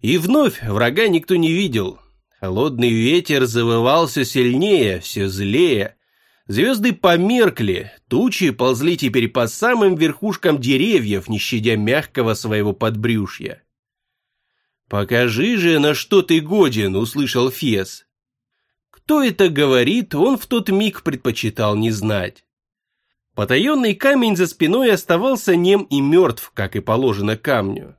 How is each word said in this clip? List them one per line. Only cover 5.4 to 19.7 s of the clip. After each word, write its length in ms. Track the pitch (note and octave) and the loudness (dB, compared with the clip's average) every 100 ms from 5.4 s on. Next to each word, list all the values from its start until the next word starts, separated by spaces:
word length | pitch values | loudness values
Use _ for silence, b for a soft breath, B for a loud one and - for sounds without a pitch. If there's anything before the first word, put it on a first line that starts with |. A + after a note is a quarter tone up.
| G2+ B2 F3 A2+ G2+ _ _ _ _ _ - | -2 0 2 0 -4 _ _ _ _ _ -6
Звёзды 440 | G2+ G#3+ B3 A#3+ | -2 0 0 -2
померкли, 1000 | F3+ F#3 E3+ F#3+ B3 G#3 - G#2+ F2+ G2 - _ | 2 2 2 2 2 2 0 -4 -4 -8 -20 _
тучи 420 | B2 A#3+ - E3+ | 0 0 0 -2
ползли 460 | A2+ B2 A#2+ D#3 F3 | 0 -2 0 -2 0
теперь 320 | B2+ B2 A#2 | 0 0 0
по 180 | B2+ A2+ | 0 -2
самым 480 | - A#3 B3 G3 | -2 0 2 2
верхушкам 680 | E3+ D#3+ - G#3 F#3+ F3+ D3 | 2 -2 -2 -6 -2 0 0
деревьев, 680 | B2 C3 G3+ F#3+ G#2+ G2+ F#2+ | 0 0 2 0 0 -4 -4
не 100 | G#2+ | -6
щадя 380 | - A#2 A2 A2 | -4 -2 0 0
мягкого 580 | G#2 C#3+ - - A2+ | 0 -2 -2 -4 -2
своего 380 | G#2+ A2+ G#2+ G#2 | -2 -4 -2 -2
подбрюшья. 920 | G2 A2 A2 A#2 A2+ F#2+ - - E2+ _ _ _ _ _ _ _ _ _ _ _ _ _ | -2 -4 -2 -2 -2 -4 -8 -14 -14 _ _ _ _ _ _ _ _ _ _ _ _ _
«Покажи 680 | G#2 G2 A#2 B2 A2 G3+ A3+ | -6 0 0 2 0 0 0
же, 220 | E3+ D#3 | 2 2
на 160 | D3 | 2
что 260 | C#3+ - G3 | 0 2 2
ты 200 | F3+ D#3+ | 4 0
годен», 560 | D3+ G#3 D#3+ A2 G2+ F#2+ | 2 2 2 2 -2 -2
услышал 540 | A2+ C#3+ C3+ B2 C3 | -4 -4 -2 0 -2
Фес. 540 | - C#3+ G#2 F#2+ - _ _ _ _ _ _ _ _ _ | -2 -2 -2 -4 -14 _ _ _ _ _ _ _ _ _
Кто 320 | _ - D4+ | _ 0 2
это 260 | B3+ F3 F#3+ | 2 2 0
говорит, 640 | C#3+ C#3+ | 2 2